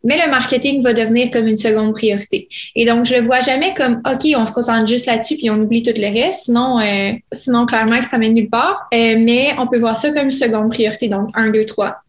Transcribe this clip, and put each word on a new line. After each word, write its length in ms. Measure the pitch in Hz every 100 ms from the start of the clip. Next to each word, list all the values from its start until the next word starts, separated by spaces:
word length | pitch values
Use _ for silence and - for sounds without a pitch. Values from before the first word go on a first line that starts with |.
mais 140 | 233 311
le 140 | 320
marketing 500 | 262 247 254 277 277
va 120 | 247
devenir 360 | 226 220 233 247
comme 160 | 240 220
une 120 | 214
seconde 360 | 220 214 214
priorité. 540 | 220 220 202 - - - - - -
Et 100 | 233
donc, 180 | 233 240
je 100 | 247
le 60 |
vois 180 | 233 254
jamais 320 | 254 262 359 381
comme, « 260 | 262 233 269
OK, 180 | 262 311 277
on 120 | 220
se 40 |
concentre 360 | - 233 226 220
juste 180 | 240 240
là-dessus 300 | 226 226 311
puis 160 | 226
on 60 | 214
oublie 240 | 214 233
tout 100 | 233 220
le 160 | 202
reste. » 340 | 214 311 370 -
Sinon, 280 | 240 254 247
euh, 320 | 208 202 196 233 _
sinon, 360 | - - 240 233
clairement, 320 | 226 220 240
que 60 | 247
ça 120 | 240
mène 160 | 220
nulle 160 | 226 220
part. 380 | 226 311 392 -
Euh, 240 | 233 226 226
mais 300 | 226 240 277 269
on 80 | 254
peut 100 | 240
voir 200 | 226 226
ça 120 | 302
comme 160 | 294 277
une 60 |
seconde 380 | 262 240 220 220
priorité. 380 | 226 214 214 226
Donc, 220 | 196 214 220
un, 160 | 220
deux, 140 | 220 214
trois. 320 | - 202 -